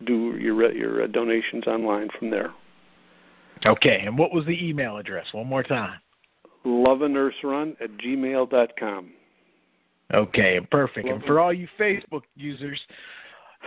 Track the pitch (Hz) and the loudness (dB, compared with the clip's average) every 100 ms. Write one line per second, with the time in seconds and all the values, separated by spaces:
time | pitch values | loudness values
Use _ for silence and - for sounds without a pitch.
0 | 117 117 117 113 113 110 113 113 113 113 | 0 2 2 -2 0 4 4 2 -2 -2
1 | 113 117 117 113 - 117 113 113 110 104 | 0 0 0 0 -2 -4 -2 -2 0 -2
2 | 104 - 113 104 - - - _ _ _ | -4 -6 -4 -2 -4 -10 -20 _ _ _
3 | _ _ _ _ _ - 107 110 139 98 | _ _ _ _ _ 0 2 4 4 2
4 | 101 123 175 175 151 170 170 147 120 104 | 0 0 2 0 -2 -4 -4 -4 -4 -6
5 | 101 92 - 107 123 131 127 127 95 - | -10 -10 -10 -8 -4 -2 -2 -2 -4 -10
6 | _ _ _ _ _ _ 127 120 127 135 | _ _ _ _ _ _ 0 4 6 6
7 | 147 139 135 - 143 139 156 143 113 104 | 2 2 0 -2 -4 -4 -4 -8 -12 -8
8 | 120 135 131 131 127 127 117 - 110 98 | -4 -2 0 0 2 4 2 0 -6 -8
9 | 90 - _ _ _ _ _ _ _ _ | -10 -20 _ _ _ _ _ _ _ _
10 | - 101 104 - 98 90 87 143 131 113 | -2 0 2 2 4 2 2 0 0 -2
11 | 127 131 135 151 175 180 175 - 208 - | -6 -4 2 4 4 0 -4 -2 0 0
12 | - 151 - 139 147 131 143 143 - - | -4 -12 -12 -12 -10 -10 -10 -12 -14 -20
13 | - - - - - _ | -20 -20 -20 -20 -20 _